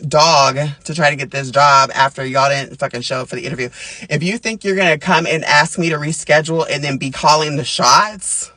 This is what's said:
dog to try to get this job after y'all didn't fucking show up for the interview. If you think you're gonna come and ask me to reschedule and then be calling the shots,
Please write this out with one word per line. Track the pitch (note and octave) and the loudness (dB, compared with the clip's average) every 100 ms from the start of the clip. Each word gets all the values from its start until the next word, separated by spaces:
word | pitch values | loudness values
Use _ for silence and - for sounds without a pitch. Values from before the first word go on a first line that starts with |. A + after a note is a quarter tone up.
| D3+ | -2
dog | D3+ D#3+ D#3 C#3 C3 D3 C#3+ | 4 6 6 4 2 -4 -6
to | - | -10
try | D#3 D3 | -2 0
to | C#3+ | 0
get | C3+ | -4
this | C#3 C3+ | -6 -2
job | B2 C#3+ C#3 C3+ | 2 6 6 4
after | - C3+ - | 2 0 0
y'all | C3 C3 C#3 | -4 0 0
didn't | C#3 C3 C3+ | 0 -4 -8
fucking | C3+ B2 | -8 -6
show | B2 C3 | -6 -6
up | B2+ | -6
for | B2+ | -8
the | |
interview. | C3+ B2+ B2 - - - G3+ | -8 -6 -8 -8 -16 -16 -6
If | D3 | -4
you | E3+ A3+ | -2 -4
think | A3 A3 | -6 -6
you're | G3 F#3+ | -4 0
gonna | F#3 D#3 | 0 0
come | D#3 A3 E3+ | 0 0 0
and | D#3+ | -2
ask | - - E3+ - | 0 2 2 0
me | E3 | -2
to | D3+ | -2
reschedule | D3 D#3+ - D3+ D#3 E3 D#3 | -4 -8 2 2 2 -2 -2
and | C#3+ | -4
then | C#3+ C3+ | -4 -4
be | C3+ | -6
calling | C3 D#3 D#3 D#3 D3 | -2 2 4 2 -4
the | |
shots, | B2+ - A#2+ B2+ G#3 G#3 - - - | -6 -2 4 4 2 -4 -8 -6 -8